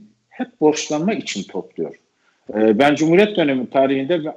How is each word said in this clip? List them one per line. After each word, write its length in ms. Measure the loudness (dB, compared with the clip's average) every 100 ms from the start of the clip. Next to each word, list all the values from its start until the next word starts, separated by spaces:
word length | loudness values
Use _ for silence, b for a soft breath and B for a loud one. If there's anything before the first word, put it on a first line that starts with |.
| -18 _ _
hep 320 | -12 -12 0
borçlanma 540 | 0 0 -2 -4 -2
için 280 | -4 -6 -8
topluyor. 520 | -8 -10 -12 -10 -10 -12 _ _ _ _ -8
E, 240 | 0 2 4
ben 160 | 4
Cumhuriyet 420 | 2 2 4 2 2
dönemi 340 | -2 -2 -2
tarihinde 500 | 0 0 0 -2 -4
bir 100 | -4